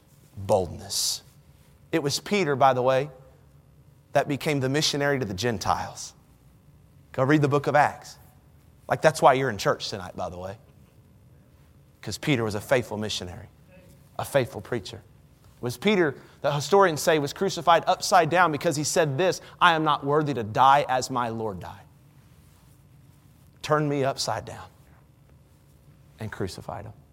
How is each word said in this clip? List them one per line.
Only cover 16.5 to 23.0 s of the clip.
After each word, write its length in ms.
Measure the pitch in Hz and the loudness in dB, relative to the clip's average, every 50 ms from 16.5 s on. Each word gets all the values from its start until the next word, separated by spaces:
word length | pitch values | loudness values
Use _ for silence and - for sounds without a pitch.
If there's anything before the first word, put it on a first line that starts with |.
| 143 | -2
historians 480 | 147 139 - - 202 196 185 156 139 | -2 0 2 4 6 6 6 4 0
say, 180 | - - 160 156 | 0 2 2 2
was 140 | 143 139 - | 0 -2 -4
crucified 500 | - 190 190 - 175 151 180 170 160 156 - | -4 -4 -4 -4 0 2 4 4 4 4 2
upside 420 | 185 - - - 202 185 170 151 | -2 -2 0 2 4 4 4 4
down 220 | 160 180 180 165 151 | 4 4 4 4 2
because 240 | 135 - 175 147 | 0 -2 -2 -2
he 80 | 143 151 | -2 -2
said 340 | - - 185 165 151 135 131 | -2 0 2 2 2 0 0
this, 220 | 180 185 160 - - - - - | 0 0 0 -2 -6 -16 -2 2
"I 120 | 170 175 165 | 4 4 4
am 100 | 160 156 | 4 2
not 240 | 156 147 - - | 0 0 0 0
worthy 280 | 139 143 156 156 143 139 | 0 0 0 0 0 -2
to 100 | 123 113 | -4 -6
die 420 | 101 107 135 127 135 135 147 143 - | -4 2 4 6 6 6 6 4 2
as 220 | 127 131 127 - | -2 -2 -4 -4
my 200 | 131 127 123 117 | -4 -4 -4 -4
Lord 280 | 113 113 110 110 98 87 | -4 -6 -6 -6 -8 -10
died." 240 | 82 - - - - - _ _ _ _ _ - - - - - - _ _ _ _ - - _ _ _ - - | -12 -16 -18 -20 -20 -20 _ _ _ _ _ -20 -20 -20 -20 -20 -20 _ _ _ _ -20 -20 _ _ _ -20 -20